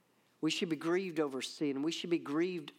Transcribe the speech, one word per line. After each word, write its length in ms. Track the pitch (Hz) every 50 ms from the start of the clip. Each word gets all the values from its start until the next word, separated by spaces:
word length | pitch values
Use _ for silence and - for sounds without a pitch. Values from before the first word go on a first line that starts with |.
| _ _ _ _ _ _ _ _
We 80 | 147 160
should 200 | 156 - 202 170
be 60 | 156
grieved 440 | 135 156 165 175 185 196 180 156 160
over 220 | 151 139 131 127
sin. 400 | - - - - 160 143 131 139
We 100 | 147 165
should 160 | 165 - - 175
be 100 | 170 165
grieved 540 | - 139 143 160 175 190 180 165 143 - -